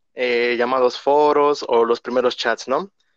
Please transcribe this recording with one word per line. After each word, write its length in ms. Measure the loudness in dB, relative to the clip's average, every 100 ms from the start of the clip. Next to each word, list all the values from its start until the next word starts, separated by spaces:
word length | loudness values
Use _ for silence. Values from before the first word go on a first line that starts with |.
| _
eh, 420 | -6 -2 0 0 0
llamados 420 | 0 2 0 0
foros 680 | 0 2 4 2 2 0 0
o 160 | 2 2
los 140 | 0
primeros 360 | -2 -2 -2 -2
chats, 300 | -4 -4 -4
¿no? 240 | -6 -6 _ _